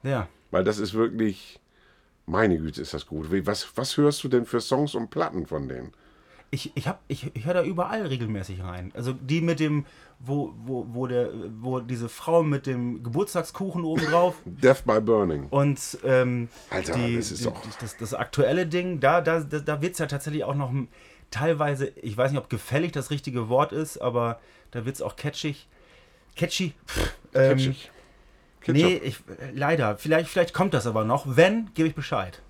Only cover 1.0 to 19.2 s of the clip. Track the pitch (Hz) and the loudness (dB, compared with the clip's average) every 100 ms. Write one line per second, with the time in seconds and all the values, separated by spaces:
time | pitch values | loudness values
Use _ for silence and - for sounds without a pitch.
1 | 117 113 110 98 - - _ _ _ _ | 0 2 0 0 -12 -20 _ _ _ _
2 | _ _ - 90 110 82 80 71 80 71 | _ _ -2 4 4 4 0 -6 -8 -8
3 | - 78 78 190 170 180 - - 131 - | -8 -8 -2 0 0 -4 -6 -6 -4 2
4 | 147 143 135 127 117 120 - 131 147 - | 2 2 0 0 2 -4 0 0 0 -2
5 | 117 - 160 95 73 78 67 64 64 _ | -4 -4 -2 -2 -4 -6 -6 -8 -12 _
6 | _ _ _ - _ 143 - - 156 - | _ _ _ -20 _ -8 -6 -6 -6 -8
7 | _ 147 120 - 127 180 160 170 175 220 | _ -8 -8 -8 -2 0 0 -2 -2 -2
8 | 185 131 113 107 92 92 92 90 92 - | -4 -4 -2 -4 -6 -8 -8 -8 -10 -6
9 | 120 131 131 160 170 160 156 147 143 - | -6 -6 -2 0 2 0 0 0 -4 -16
10 | - _ 127 143 107 113 113 127 113 120 | -20 _ -6 -4 -4 -8 -6 -6 -6 -6
11 | 127 123 120 113 95 110 123 131 120 123 | -2 0 -2 -4 -10 -8 -4 -4 -4 -6
12 | 117 - - 170 160 139 135 123 120 120 | -6 -6 4 4 4 0 -2 -2 -2 -4
13 | 117 127 202 180 160 - 196 170 165 160 | -4 -2 0 -2 -4 -6 -6 -4 -2 0
14 | 156 170 180 175 - 170 127 131 - 110 | 4 4 4 2 -14 4 6 6 4 2
15 | 110 110 95 76 69 139 143 135 - - | 4 4 4 0 0 2 2 2 -6 -6
16 | 127 127 127 123 117 - - - 90 127 | 2 4 4 0 -4 -10 -6 -6 -2 0
17 | 120 117 110 104 117 - 113 - 110 - | 0 0 -2 -4 -4 -6 -14 -10 -12 -10
18 | 113 - 120 - 135 160 175 175 180 165 | -8 -6 -4 2 4 4 0 -2 -2 2
19 | 135 170 | 4 4